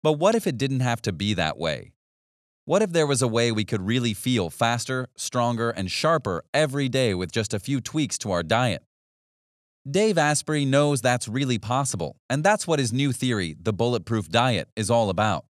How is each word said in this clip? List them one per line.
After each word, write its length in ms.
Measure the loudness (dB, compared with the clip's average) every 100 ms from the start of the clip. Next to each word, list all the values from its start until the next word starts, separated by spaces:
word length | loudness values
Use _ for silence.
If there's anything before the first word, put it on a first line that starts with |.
But 120 | 0
what 200 | 2 2
if 120 | 2 0
it 100 | -2
didn't 240 | -2 0
have 220 | -2 -2
to 100 | -4
be 220 | -2 -2
that 240 | 0 -2 -2
way? 340 | -4 -4 -10 _ _ _ _ _ _ _
What 160 | -2 0
if 140 | 2
there 120 | 2 2
was 140 | 2
a 80 | 2
way 240 | 2 2
we 140 | 0 -2
could 160 | -2
really 320 | 0 0 0
feel 340 | -2 -2 0 -2
faster, 580 | 0 0 0 -4 -6 -8 -10
stronger, 520 | -6 -2 -2 0 -4
and 220 | -4 -6
sharper 540 | -2 0 2 0 -4 -2
every 340 | 0 0 0 -2
day 240 | 0 0
with 180 | 0 -2
just 220 | -2 -2
a 80 | -2
few 180 | -2 -4
tweaks 380 | -4 -4 -2 -4
to 100 | -2
our 120 | -2
diet? 400 | 2 2 2 -2 _ _ _ _ _ _ _ _ _ _ -2
Dave 300 | 2 2 4
Asprey 480 | 2 0 0 0
knows 380 | 4 4 4 2
that's 260 | 2 0 -2
really 300 | -2 0 -2
possible, 580 | -2 -2 -2 -4 -6 -8 _
and 120 | 0
that's 240 | 2 2 2
what 120 | 0
his 120 | 0
new 220 | 0 0
theory, 420 | 0 0 0 -2 -4
the 140 | -4
Bulletproof 560 | 0 0 0 -2 -4 2
Diet, 400 | 2 2 0 -4 -6
is 140 | 0
all 200 | 2 2
about. 340 | 2 0 0 -6